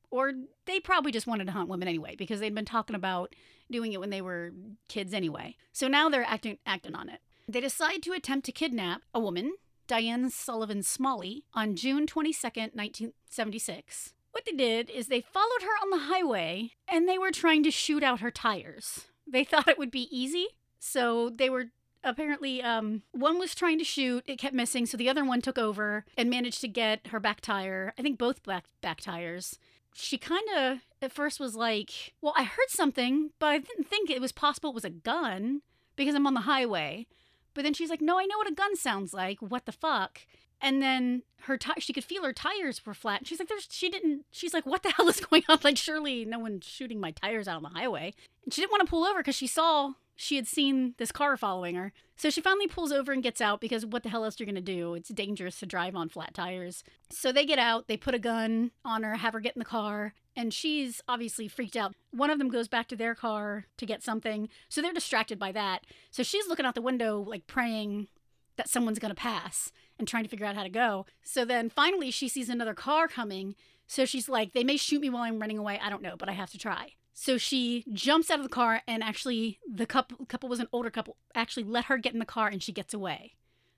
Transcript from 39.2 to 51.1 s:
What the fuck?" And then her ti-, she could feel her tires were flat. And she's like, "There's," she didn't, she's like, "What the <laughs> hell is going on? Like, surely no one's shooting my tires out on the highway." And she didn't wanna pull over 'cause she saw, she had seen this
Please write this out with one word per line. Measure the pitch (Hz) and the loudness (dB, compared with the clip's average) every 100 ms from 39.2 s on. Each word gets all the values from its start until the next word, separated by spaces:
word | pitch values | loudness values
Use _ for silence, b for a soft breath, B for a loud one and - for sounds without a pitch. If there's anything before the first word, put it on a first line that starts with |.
| 185 202 | -4 -4
What | 202 247 - | -6 -6 -6
the | |
fuck?" | - 320 240 190 - - b b _ | -4 0 2 0 -6 -20 b b _
And | 277 269 | 2 2
then | 269 262 247 247 - _ | 4 2 2 0 -4 _
her | - 262 | -4 -2
ti-, | - 330 | -2 -4
she | - | -4
could | 262 - | -6 -6
feel | 381 | -4
her | 302 | -4
tires | - 302 415 320 226 - | -2 -2 -2 -2 -4 -10
were | |
flat. | 202 226 202 | -6 -4 -4
And | - | -4
she's | 330 | -6
like, | 359 | -4
"There's," | 415 - | -6 -6
she | - 370 | -4 -2
didn't, | 370 339 285 - | 0 0 0 -4
she's | - 349 | -8 -2
like, | 330 269 | -2 0
"What | 359 | 0
the | 381 | 2
<laughs> | - | 6
hell | 349 | 6
is | - | 4
going | - 311 - | 6 6 8
on? | 311 | 8
Like, | 285 269 | 8 4
surely | - 311 294 247 220 | 0 -2 -2 -2 -4
no | 233 | -4
one's | 226 196 - | -4 -6 -8
shooting | - 262 214 | -10 -8 -4
my | 175 | -6
tires | 156 - 226 196 | -4 -4 -2 -4
out | 165 | -6
on | |
the | 147 | -6
highway." | 190 247 175 170 b b b - | -4 -2 -2 -6 b b b -6
And | |
she | - | -2
didn't | 392 | 2
wanna | 415 359 | 4 4
pull | 330 | 4
over | 359 381 | 4 2
'cause | 277 269 | 0 -2
she | 254 | 0
saw, | - 330 302 277 269 _ - | 4 4 4 2 -4 _ -12
she | - 277 | -2 -2
had | 226 | 0
seen | - 277 269 254 - | 2 4 4 2 -2
this | 233 | -6